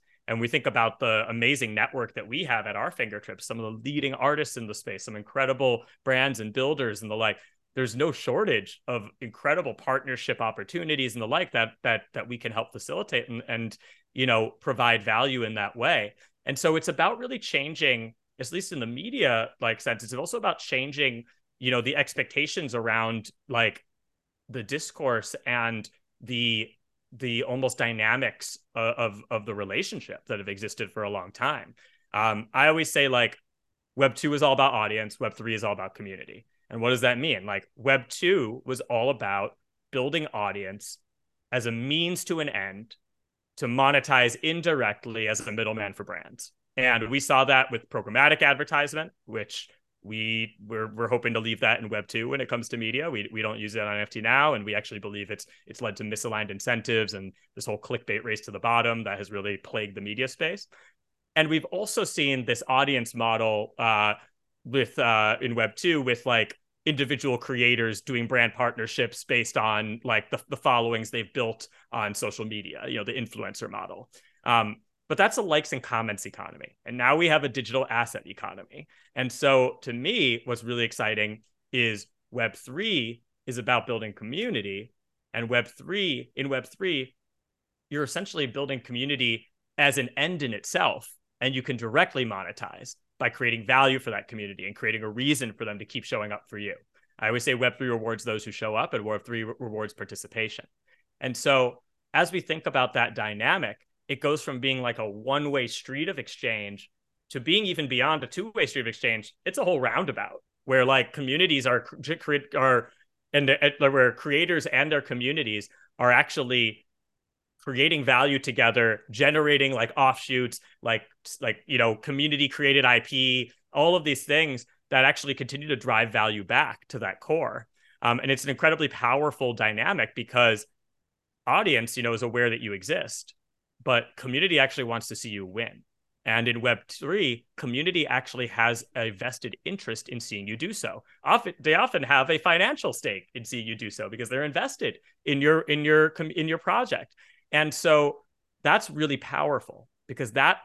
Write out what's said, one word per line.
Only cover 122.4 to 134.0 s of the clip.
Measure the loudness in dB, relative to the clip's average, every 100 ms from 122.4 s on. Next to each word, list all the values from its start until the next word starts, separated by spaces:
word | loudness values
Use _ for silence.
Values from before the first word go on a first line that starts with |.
| 0
created | 2 4 6 6
I | 6
P, | 2 0 2 0 -2 _ _
all | 2 4 4
of | 2
these | -2
things | 2 2 2 -2 -10 _ _
that | 4
actually | 6 4 -2
continue | -6 -6 -6 -4
to | -2
drive | 2 2 2
value | 2 2 0 0
back | 2 2 -2 -12
to | -8
that | -8 -6
core. | -2 -2 -2 -6 -12 _ _ _
Um, | 2 2
and | 2
it's | 0 -2
an |
incredibly | 2 4 4 0
powerful | 0 2 4 2 0 -2
dynamic | 0 0 2 0 0 -2 -4
because | -2 4 6 4 -2 _ _ _ _ _ _ _ 0
audience, | 2 4 2 0 -2
you |
know, | -2
is | -2
aware | -2 2 2
that | 0
you | -4
exist, | -8 -4 -6 -6 -10 -16 _ _ _ _ _
but | 0 0